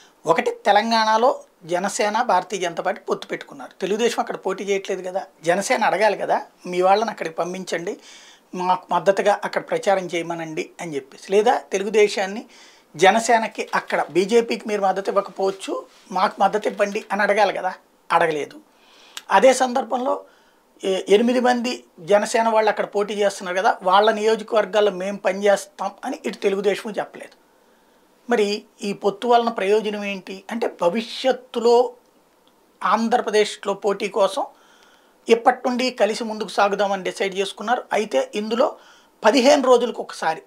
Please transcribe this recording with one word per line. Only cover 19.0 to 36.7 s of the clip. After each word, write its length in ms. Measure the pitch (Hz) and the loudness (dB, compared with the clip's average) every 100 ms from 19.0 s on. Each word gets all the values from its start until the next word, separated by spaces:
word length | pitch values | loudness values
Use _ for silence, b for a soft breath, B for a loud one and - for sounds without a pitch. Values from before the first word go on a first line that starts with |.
| B B - | B B 0
అదే 220 | 190 247 | 4 6
సందర్భంలో 720 | 254 254 240 226 247 262 285 b b b b b _ | 6 2 -2 -4 -4 -2 -4 b b b b b _
ఏ-, 180 | 196 190 - | -4 -2 4
ఎనిమిది 320 | 202 240 254 | 4 4 2
మంది 440 | 240 240 240 - - - | 2 2 -2 -6 -10 -12
జనసేన 480 | 165 202 208 233 226 | 2 2 2 0 2
వాళ్ళు 200 | 220 214 | 2 2
అక్కడ 160 | 202 | 0
పోటీ 300 | 190 202 202 | -2 -2 -2
చేస్తున్నారు 420 | 208 202 196 233 185 | 0 0 -2 -4 -2
కదా, 220 | 214 - | 0 0
"వాళ్ళ 280 | 185 190 214 | 2 4 4
నియోజకవర్గాల్లో 840 | 208 220 220 220 220 185 208 208 | 2 0 0 0 -2 0 2 0
మేము 260 | 185 190 202 | 0 -6 -4
పనిచేస్తాం" 720 | 208 190 202 196 - - 190 - | -4 0 2 2 0 -10 -10 -8
అని 140 | 254 285 - | -10 -8 -8
ఇటు 100 | 196 | -4
తెలుగుదేశం 540 | 208 196 208 190 233 | -2 -2 0 -2 -4
చెప్పలేదు. 460 | 202 143 - - _ _ b b b b b _ _ - | -8 -10 -12 -20 _ _ b b b b b _ _ -4
మరి 320 | 240 202 208 - _ | 0 0 -4 -8 _
ఈ 100 | 208 | -8
పొత్తు 340 | 196 208 196 240 | -4 -4 -2 2
వలన 220 | 240 233 | 2 2
ప్రయోజనం 560 | 226 190 214 208 208 | -2 2 2 0 -6
ఏంటి 400 | 202 196 185 190 - | -8 -10 -12 -16 -10
అంటే, 260 | 226 - - | -6 -6 -2
భవిష్యత్తులో 1120 | 175 226 226 - 262 254 - 240 226 240 240 - _ _ _ _ _ _ _ _ | -2 0 -4 -4 -2 -2 -4 -2 4 4 2 -4 _ _ _ _ _ _ _ _
ఆంధ్రప్రదేశ్లో 920 | 180 214 226 233 226 214 208 - 202 | 0 0 2 0 2 0 0 -2 -6
పోటీ 340 | 196 - 294 208 | -4 -2 -2 -2
కోసం 360 | - - 285 403 b b b b b b b - | 0 0 0 -8 b b b b b b b 2
ఇప్పటి 400 | 233 - 247 254 | 2 4 0 0
నుండి 220 | 247 254 | -2 -2
కలిసి 340 | 240 208 220 | 0 -2 -2
ముందుకు 240 | 226 214 196 | -6 -8 -6
సాగుదామని 540 | - 202 | 0 0